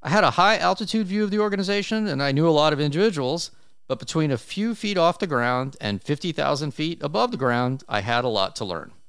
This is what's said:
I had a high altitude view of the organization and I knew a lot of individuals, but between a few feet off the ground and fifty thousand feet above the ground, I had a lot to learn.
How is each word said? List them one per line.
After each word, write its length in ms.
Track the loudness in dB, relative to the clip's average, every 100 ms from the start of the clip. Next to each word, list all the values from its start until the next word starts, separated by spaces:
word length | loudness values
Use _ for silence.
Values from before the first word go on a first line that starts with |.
I 80 | 0
had 120 | 4
a 100 | 4
high 260 | 4 4 4
altitude 480 | 2 0 -2 -2 -2
view 180 | 0
of 60 | 0
the 100 | 0
organization 640 | 0 0 0 -2 -2 -2 -2
and 140 | 0
I 80 | 0
knew 160 | 4 4
a 40 |
lot 240 | 6 4
of 60 | 4
individuals, 680 | 0 2 0 2 -2 -2 -6 -14 -20 -20 -8
but 120 | -6
between 320 | -4 -2 0
a 60 | -2
few 380 | -4 -6 -4
feet 240 | -4 -4 2
off 200 | 2 2
the 80 | -2
ground 520 | 0 0 0 -2 -6
and 220 | -4 -4
fifty 280 | -4 -4 -4
thousand 420 | -2 0 0 -4
feet 300 | -4 -6 -4
above 280 | -4 -2 -2
the 80 | 0
ground, 460 | 0 2 0 -4 -4
I 140 | -4
had 220 | 0 0
a 40 | 0
lot 260 | 0 -2 -4
to 100 | -8
learn. 260 | -8 -10 -18